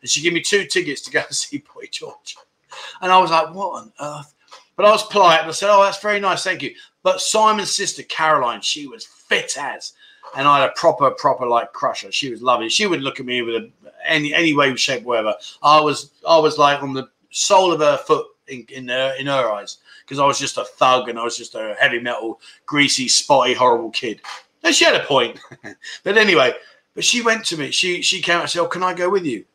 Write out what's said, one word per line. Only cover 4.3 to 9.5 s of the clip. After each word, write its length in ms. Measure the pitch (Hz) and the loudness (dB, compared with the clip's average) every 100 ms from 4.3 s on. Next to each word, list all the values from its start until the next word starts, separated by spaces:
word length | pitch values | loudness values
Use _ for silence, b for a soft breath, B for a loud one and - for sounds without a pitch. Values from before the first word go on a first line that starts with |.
| _ B B B - | _ B B B 2
But 100 | 208 | 4
I 60 | |
was 120 | 214 - | 4 2
polite 320 | 208 185 165 | 4 6 6
and 80 | 160 | 2
I 40 | |
said, 180 | 156 196 | -4 4
"Oh, 120 | 208 | 6
that's 180 | 196 196 | 6 2
very 200 | 208 202 | -2 -2
nice, 240 | 196 165 | 0 -2
thank 180 | 185 165 | -4 -6
you." 140 | 135 - B _ | -8 -10 B _
But 180 | 185 185 | -2 0
Simon's 520 | - 220 214 208 190 | 0 4 4 2 -2
sister, 320 | - - - | -4 -4 -8
Caroline, 560 | 123 - 160 151 123 110 | -10 -2 2 2 0 -4
she 260 | - 151 143 | -6 -8 -10
was 180 | 113 | -16
fit 520 | - _ _ - - | -20 _ _ -4 -4